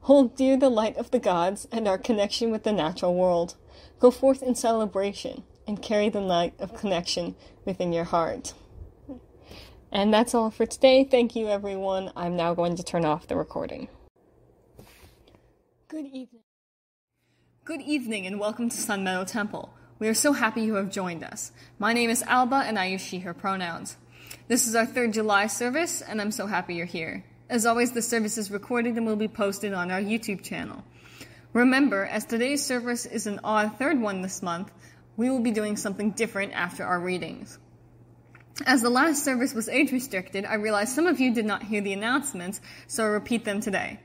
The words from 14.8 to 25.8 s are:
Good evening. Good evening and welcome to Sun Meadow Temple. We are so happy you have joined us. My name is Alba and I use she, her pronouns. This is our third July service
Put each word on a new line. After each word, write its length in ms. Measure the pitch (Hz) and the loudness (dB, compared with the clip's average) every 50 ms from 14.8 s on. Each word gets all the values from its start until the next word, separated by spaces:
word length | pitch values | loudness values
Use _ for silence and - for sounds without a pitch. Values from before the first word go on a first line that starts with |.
| - - - - - - _ _ _ _ _ - _ _ _ _ _ _ _ _ _ _ | -20 -20 -20 -20 -20 -20 _ _ _ _ _ -20 _ _ _ _ _ _ _ _ _ _
Good 180 | 311 311 294 | -10 -10 -10
evening. 360 | 277 269 262 254 - - 226 220 _ _ _ _ _ _ _ _ _ _ _ _ _ _ _ _ _ _ _ _ _ _ _ _ - | -10 -12 -14 -14 -14 -20 -20 _ _ _ _ _ _ _ _ _ _ _ _ _ _ _ _ _ _ _ _ _ _ _ _ _ -12
Good 120 | 320 302 | -12 -10
evening 440 | 277 277 294 294 240 220 220 202 185 | -6 -4 -4 -4 -2 -4 -6 -4 -4
and 140 | 185 196 202 | -6 -6 -4
welcome 280 | 208 208 220 - 240 233 | -4 -4 -2 -2 -4 -4
to 80 | - | -4
Sun 280 | - - - 214 196 190 | -4 -4 -4 -2 -2 -2
Meadow 220 | 185 185 185 190 | -2 -2 -2 -4
Temple. 460 | 185 - 233 208 208 - - - - - - - - - - | -4 -4 -4 -4 -4 -6 -10 -12 -12 -18 -20 -20 -20 -12 -4
We 80 | 214 220 | -2 0
are 80 | 226 | 0
so 180 | - - 294 285 | 2 4 2 4
happy 300 | 233 247 220 220 233 220 | 4 2 0 0 0 -2
you 100 | 220 220 | 0 0
have 160 | 196 196 190 | 0 -2 -2
joined 340 | - 202 185 180 170 160 - | -4 -4 -4 -4 -6 -8 -10
us. 280 | - - - - - - - - - - - | -12 -10 -12 -12 -12 -14 -20 -20 -20 -12 -2
My 160 | 202 220 233 | 0 0 2
name 160 | 240 240 226 | 2 2 2
is 140 | 226 240 - | 2 0 2
Alba 320 | - 240 254 254 240 269 | 2 4 4 4 4 4
and 240 | 277 269 - 220 190 | 2 2 0 -2 -2
I 80 | 185 185 | -2 -2
use 140 | 190 190 | -2 -4
she, 180 | - - - 180 | -6 -8 -8 -8
her 160 | 180 190 170 | -8 -8 -10
pronouns. 600 | - - 196 190 190 180 170 165 170 185 190 - - - - - - - - - - - - | -6 -4 -4 -4 -2 -4 -6 -6 -8 -10 -12 -14 -16 -20 -20 -20 -20 -20 -20 -20 -20 -4 0
This 200 | 233 254 247 240 | 2 2 2 2
is 60 | 220 | 2
our 140 | 233 226 233 | 2 2 2
third 260 | 233 254 240 233 208 | 0 0 0 0 0
July 320 | 220 214 214 202 196 202 | 0 2 4 4 4 4
service 560 | 220 - - 240 247 247 302 | 2 -2 -2 -2 -2 0 0